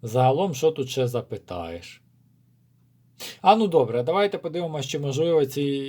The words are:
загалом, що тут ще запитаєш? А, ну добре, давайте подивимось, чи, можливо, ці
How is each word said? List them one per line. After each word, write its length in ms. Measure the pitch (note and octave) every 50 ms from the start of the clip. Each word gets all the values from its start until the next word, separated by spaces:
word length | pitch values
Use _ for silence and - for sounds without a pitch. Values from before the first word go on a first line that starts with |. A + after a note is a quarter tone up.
| -
загалом, 520 | A#2 G#2+ B2+ B2+ B2+ C3+ D3 F#3+ G3+ D3+
що 160 | B2+ - D#3+
тут 180 | D#3 D3+ C3+ B2
ще 200 | - C3+ C3 A#2+
запитаєш? 920 | B2 A#2+ G#2+ _ - G2 _ - F#2 F2 E2 E2 E2+ E2+ F2 - - - _ _ _ _ _ _ _ _ _ _ _ _ _ _ _ _ _ _ _ _ _ _ _ _ - - - - -
А, 140 | F3+ G#3
ну 100 | A3+ A3+
добре, 360 | G3+ E3 D#3+ C3 A2+ A2+ A#2+ B2
давайте 360 | C3+ E3+ F#3+ G#3 G3+ G3+ -
подивимось, 480 | - E3+ D3+ F3 F3 E3 D#3 D3+ C3+
чи, 120 | C3 - D3+
можливо, 480 | C#3+ C#3+ B2+ C#3+ D#3+ E3+ E3+ D#3+ C#3+
ці 160 | C3+ C3 C#3+ C#3+ C#3+ C#3 C#3 C3+